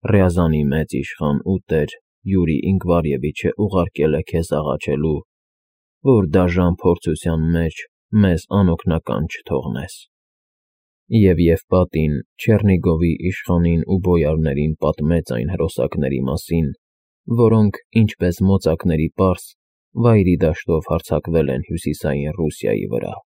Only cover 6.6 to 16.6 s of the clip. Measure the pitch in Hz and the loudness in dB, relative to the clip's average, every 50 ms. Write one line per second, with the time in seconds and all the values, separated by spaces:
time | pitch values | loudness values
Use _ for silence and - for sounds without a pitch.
6.6 | 90 87 87 - - 90 85 - - 85 78 - - 87 82 80 78 80 85 85 | 2 2 0 0 0 0 0 0 -2 -4 -4 -4 -2 -2 -2 0 0 0 0 0
7.6 | 82 80 - - - _ _ _ _ _ - 107 101 95 87 80 - _ - 101 | -2 -2 -6 -10 -18 _ _ _ _ _ 2 4 4 4 2 0 -2 _ 2 2
8.6 | 98 90 85 - - 85 80 80 _ - 55 50 78 82 - - _ - - 65 | 4 4 2 0 0 -2 -2 -2 _ -4 -4 -4 -4 -6 -8 -14 _ -6 -6 -4
9.6 | 64 65 55 64 - - - - - _ _ _ _ _ _ _ _ _ _ _ | -4 -6 -8 -8 -8 -10 -14 -20 -20 _ _ _ _ _ _ _ _ _ _ _
10.6 | _ _ _ _ _ _ _ _ _ _ - 113 104 90 87 80 87 82 82 - | _ _ _ _ _ _ _ _ _ _ 2 4 4 4 4 4 4 2 2 0
11.6 | - _ - 92 90 - - 78 78 76 76 69 - _ _ - - - 107 101 | 0 _ 0 0 0 0 0 -2 -2 0 -2 -4 -6 _ _ -6 0 2 2 2
12.6 | 101 98 95 87 - 92 82 78 87 85 78 - - 90 92 - - - 90 85 | 4 2 2 2 2 0 0 2 0 0 -2 -2 -4 -6 -6 -6 -4 -2 0 2
13.6 | 87 85 85 82 - - 98 92 92 90 87 85 78 76 80 80 80 76 67 71 | 2 2 2 0 0 0 -2 -2 2 2 2 2 2 0 0 0 0 -2 -2 -2
14.6 | 73 78 78 _ - 76 76 - 73 76 85 82 - - 62 58 62 82 95 - | -2 -2 -2 _ -2 -2 -2 -2 0 0 0 0 -2 -2 -6 -4 -4 -4 -4 -4
15.6 | 80 85 - - 64 - - - 71 67 69 64 67 65 71 - - - 85 82 | -4 -4 -2 -4 -4 -4 -2 -4 -4 -2 -2 -4 -2 -4 -4 -6 -4 -2 -2 0